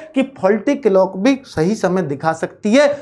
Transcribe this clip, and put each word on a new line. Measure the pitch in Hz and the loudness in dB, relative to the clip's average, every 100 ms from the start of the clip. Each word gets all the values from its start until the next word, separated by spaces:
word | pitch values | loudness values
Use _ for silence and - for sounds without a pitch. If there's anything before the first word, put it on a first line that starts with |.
| - 269 | -6 -4
कि | - - | -4 -2
फॉल्टी | 190 214 285 285 | 0 0 0 0
क्लॉक | 220 190 190 190 | 2 2 2 0
भी | 233 269 - | 0 0 -4
सही | - 165 220 | -4 -2 0
समय | 180 185 | -2 -2
दिखा | 156 139 160 | -2 -4 -4
सकती | 160 180 - 208 | -4 -6 -6 0
है, | 254 285 285 | 4 4 0